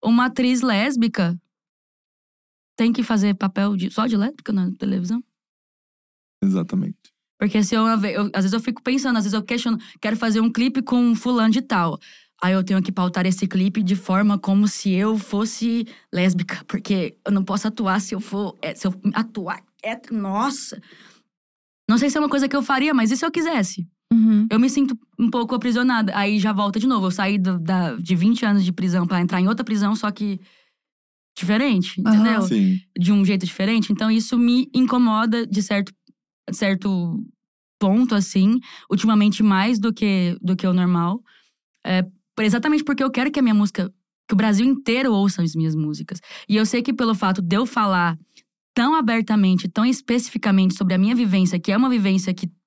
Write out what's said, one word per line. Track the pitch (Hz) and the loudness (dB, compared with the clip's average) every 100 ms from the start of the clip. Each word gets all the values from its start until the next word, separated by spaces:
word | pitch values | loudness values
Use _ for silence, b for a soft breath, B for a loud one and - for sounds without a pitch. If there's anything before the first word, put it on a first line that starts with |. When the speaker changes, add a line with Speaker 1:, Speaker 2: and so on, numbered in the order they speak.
Speaker 1:
Uma | 214 233 247 | 2 2 2
atriz | 247 247 254 | 0 0 2
lésbica | 254 202 240 269 233 214 175 175 _ _ _ _ _ _ _ _ _ _ _ _ _ - | 2 0 0 0 0 0 -2 -2 _ _ _ _ _ _ _ _ _ _ _ _ _ -2
tem | 233 | 0
que | 233 | 0
fazer | 233 220 202 196 | 0 2 2 0
papel | 196 190 202 202 | -2 -2 -2 -2
de, | 180 | -4
só | - 233 | -4 -2
de | 214 | 0
lésbica | 214 302 - | -2 -6 -6
na | 208 185 | -2 -2
televisão? | 190 208 190 180 226 - _ _ _ _ _ _ _ _ _ _ _ | -4 -4 -4 -4 -6 -8 _ _ _ _ _ _ _ _ _ _ _
Speaker 2:
Exatamente. | 98 95 87 185 147 - _ _ _ _ | 0 0 -2 -2 -4 -8 _ _ _ _
Speaker 1:
Porque | 208 196 | -2 0
se | 196 220 | 0 2
eu, | 220 | 2
eu, | 226 202 - 208 | 0 -2 -2 -4
às | - | -2
vezes | 190 | 0
eu | 226 | -2
fico | 226 233 | -4 -6
pensando, | - 269 269 233 | -2 -2 0 -2
às | |
vezes | 202 | 0
eu | 220 | -2
questiono, | 214 240 240 226 B B | -2 -4 -2 -4 B B
quero | 214 220 | -4 -2
fazer | 233 220 | 0 2
um | 226 | 0
clipe | 226 247 269 | 2 0 -2
com | 254 247 240 226 | -2 2 2 2
fulano | 240 247 220 | 0 2 2
de | 226 | 2
tal. | 262 190 170 - B B B _ | 0 -2 -2 -4 B B B _
Aí | 180 | 0
eu | 190 | 0
tenho | 185 190 | 0 0
que | 185 | -2
pautar | 196 180 175 180 | -2 -2 0 -2
esse | 185 190 | 0 -2
clipe | 185 190 196 | 0 -2 0
de | 185 190 | -2 -2
forma | - 185 208 202 | 0 0 2 0
como | - 196 208 | 0 2 2
se | - 196 | 0 -2
eu | 185 208 220 | 0 0 -2
fosse | 190 202 220 - 233 233 226 B B | -4 -4 -4 -4 -2 -2 -4 B B
lésbica. | 180 185 175 175 - - | 0 0 2 -2 -4 -8
Porque | - - 196 160 - - | -8 -2 -2 -2 -6 -4
eu | |
não | 202 | -2
posso | 190 196 214 | -2 -2 -4
atuar | 214 202 190 | -4 -2 -2
se | 190 202 | -2 -8
eu | |
for, | 208 196 202 - | -6 -6 -6 -8
é, | 160 - | -12 -4
se | 190 | -4
eu | 185 - | -2 -2
atuar | 202 226 - 180 175 _ _ | -2 -6 -8 -10 -10 _ _
hétero, | 214 226 - 226 | -12 -12 -8 -6
nossa! | 196 196 262 277 - - B B B B B _ _ _ _ _ - | -4 -2 -2 -4 -10 -14 B B B B B _ _ _ _ _ -2
Não | 226 | 0
sei | 277 | 2
se | 302 | 0
é | |
uma | 302 | -2
coisa | 277 269 | 0 0
que | 285 | -2
eu | |
faria, | 254 269 285 | -2 -2 0
mas | 277 220 | 0 0
e | 247 | 0
se | 330 | -2
eu | |
quisesse? | 330 330 302 190 - 170 _ _ | -2 -2 -2 -4 -6 -12 _ _
Speaker 3:
Uhum. | 233 220 214 220 | 4 4 4 2
Speaker 1:
Eu | 220 | 2
me | 254 | 2
sinto | 277 277 240 _ - | 2 -2 -2 _ -2
um | 240 | -2
pouco | 247 226 247 | 0 -2 -2
aprisionada. | 240 240 247 240 208 196 | -2 0 0 0 0 0
Aí | 202 214 | 0 0
já | 202 | 0
volta | 202 208 196 | 0 -2 0
de | 247 | 0
novo. | 240 190 | 0 0
Eu | |
saí | 185 196 202 | -2 -2 0
do, | 190 180 | 0 -2
da, | 165 185 170 120 | -2 0 0 -4
de | 170 180 | -2 2
vinte | 190 240 220 | 2 2 2
anos | 202 | 2
de | 180 | 2
prisão | 170 185 180 175 | 0 0 0 0
pra | 185 | 0
entrar | 175 180 | 0 0
em | 185 | 0
outra | 226 240 | 0 -2
prisão, | 214 202 214 | -2 0 -2
só | 214 | -4
que | 208 208 190 185 b b b _ _ _ _ _ - | -6 -6 -6 -10 b b b _ _ _ _ _ -8
diferente, | 180 214 277 208 180 - 196 | -2 0 2 0 0 -2 2
Speaker 3:
Aham. | 214 | 4
Speaker 1:
entendeu? | 220 220 | 4 2
Speaker 2:
Sim. | 190 110 95 92 - - | 0 2 2 0 -4 -2
Speaker 1:
De | 175 | 2
um | 202 190 | 4 4
jeito | 196 180 | 2 -2
diferente. | - 190 226 214 | -4 -2 0 0
Então | 208 220 | 0 0
isso | 220 220 247 | 0 0 2
me | 240 240 262 | 4 2 2
incomoda | - 254 254 240 214 226 233 226 | 0 2 4 2 2 0 0 -2
de | 208 | -2
certo, | 196 202 190 _ _ _ _ _ - | 0 -2 -4 _ _ _ _ _ -12
certo | - 202 190 202 185 175 165 - _ _ _ _ _ | -4 -2 0 0 -2 -2 -4 -8 _ _ _ _ _
ponto, | 202 208 247 214 | 2 2 2 0
assim. | 190 190 190 247 B B B | 0 2 4 2 B B B
Ultimamente | 202 220 214 208 196 | 0 2 4 4 4
mais | 214 190 202 240 | 2 4 2 0
do | 220 | 0
que, | 226 214 190 175 175 | 0 0 2 0 -2
do | 175 185 | -2 0
que | 190 | 2
o | |
normal. | 180 180 175 170 220 _ b b _ _ _ - | 2 2 2 0 -4 _ b b _ _ _ -4
É, | 185 185 - _ - | -2 -2 -8 _ -2
por, | 214 | 0
exatamente | 233 302 302 | 2 2 0
porque | 302 277 | 0 -2
eu | 269 | -2
quero | 262 269 | 0 -2
que | 294 | 0
a | |
minha | 254 214 | 2 4
música, | 208 - 180 _ _ _ _ | 2 0 -6 _ _ _ _
que | |
o | 196 | 2
Brasil | 220 202 247 | 2 2 2
inteiro | 277 269 233 269 | 0 0 0 2
ouça | 208 196 185 | 2 2 0
as | 170 156 | -2 0
minhas | 160 156 | -2 -2
músicas. | 151 151 156 180 B B B | -4 -6 -10 -14 B B B
E | 208 | 0
eu | 214 | 2
sei | 240 | 0
que | 247 | -2
pelo | 226 233 208 | -2 0 0
fato | 196 185 | 0 0
de | 175 202 | 0 0
eu | 254 | 0
falar | - 208 185 175 165 _ b _ _ _ | 0 0 2 0 -2 _ b _ _ _
tão | - 240 320 | 0 2 2
abertamente, | 233 226 226 214 190 185 180 | 2 0 0 2 4 2 0
tão | 190 233 | -2 0
especificamente | 262 - 240 240 214 214 190 190 185 | 0 -2 -2 -2 -4 2 4 4 2
sobre | 190 | 0
a | 185 | 2
minha | 196 240 | 2 2
vivência, | 226 190 180 180 | 2 2 2 0
que | 165 | -2
é | 202 | 0
uma | 262 | 2
vivência | 247 196 190 185 | 2 2 0 0
que | 180 175 _ | -4 -6 _